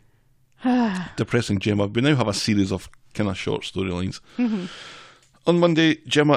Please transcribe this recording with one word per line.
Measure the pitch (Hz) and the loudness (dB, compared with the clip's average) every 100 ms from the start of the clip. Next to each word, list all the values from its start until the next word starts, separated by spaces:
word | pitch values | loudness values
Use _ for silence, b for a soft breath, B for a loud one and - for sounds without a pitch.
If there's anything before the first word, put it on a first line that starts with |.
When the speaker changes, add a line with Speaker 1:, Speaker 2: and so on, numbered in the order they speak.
| _ _ _ _ _ _ | _ _ _ _ _ _
Speaker 1:
<sighs> | 262 247 233 185 170 - | 0 2 2 -2 -6 -8
Speaker 2:
Depressing | 113 120 - 101 | -2 -2 0 -2
Gemma. | 107 101 101 | 0 0 0
We | 110 | 0
now | 139 | 2
have | 143 110 | 2 2
a | |
series | 98 - 104 98 | -2 0 2 2
of | 95 - - _ | -2 -8 -20 _
kinda | - 104 | -4 -4
short | 95 - 107 | -4 -4 -4
storylines. | - 92 95 87 92 - _ - | -6 -6 -4 -4 -6 -8 _ -4
Speaker 1:
Mm-hmm. | 247 208 180 B B B B B B _ - | -2 -2 -6 B B B B B B _ 0
Speaker 2:
On | 175 | 4
Monday, | 175 160 160 147 - | 4 4 2 2 -2
Gemma | 135 151 | 2 4